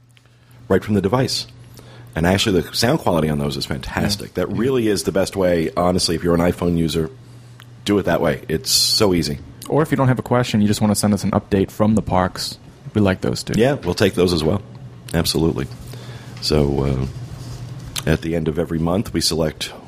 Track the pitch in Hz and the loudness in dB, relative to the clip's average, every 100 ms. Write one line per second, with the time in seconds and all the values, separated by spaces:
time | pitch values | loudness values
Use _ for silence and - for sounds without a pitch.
0 | _ _ _ _ _ - - 95 - 104 | _ _ _ _ _ -20 0 0 2 0
1 | 95 123 127 - - - - - - - | 2 2 0 -4 -8 -16 -20 -20 -20 -20
2 | - - 85 98 - 90 - - 117 156 | -10 0 2 2 2 2 0 0 0 2
3 | - 82 78 73 71 67 - 73 - 92 | 2 2 0 0 -2 -4 -6 -8 -6 -2
4 | - - - - 90 98 120 131 107 95 | -2 -2 -6 -4 -4 -2 0 0 0 0
5 | - 87 90 98 90 87 80 - 90 90 | 0 0 0 0 2 2 0 0 2 2
6 | - 82 87 85 87 - 87 85 80 82 | 0 0 2 2 2 2 0 2 0 0
7 | 80 - - - - - - - - 104 | -4 -8 -20 -20 -20 -20 -20 -8 0 2
8 | 87 82 82 65 - 80 - - - - | 2 2 2 0 -2 -4 0 0 2 4
9 | 104 87 76 71 - - - 139 156 135 | 4 4 0 -4 -10 -16 -2 0 2 2
10 | 127 120 - 123 123 110 104 104 107 101 | 2 2 0 0 2 2 2 2 2 2
11 | 104 101 98 - - 98 - - 107 110 | 2 2 0 -2 2 2 2 2 2 2
12 | - 92 92 - - - - - - 107 | 2 2 2 -2 -8 -10 -18 -20 -4 2
13 | 101 90 - 60 - 80 123 143 87 87 | 2 2 -2 -4 -2 2 2 2 -2 2
14 | 101 87 90 85 78 98 - - - - | 2 4 2 4 0 -2 -4 -16 -18 -18
15 | - 82 82 76 82 - 67 - - - | -4 -2 0 0 0 0 -6 -10 -16 -16
16 | - - - - - 76 71 69 69 65 | -14 -16 -16 -10 0 2 2 2 0 -2
17 | 65 - - - - - - - - - | -4 -8 -12 -14 -14 -14 -14 -14 -12 -6
18 | - 78 82 85 80 80 82 82 82 92 | -2 0 0 -2 -2 -2 -2 -2 0 0
19 | 117 85 - 80 78 - - - | -2 -2 -2 0 -2 -4 -10 -12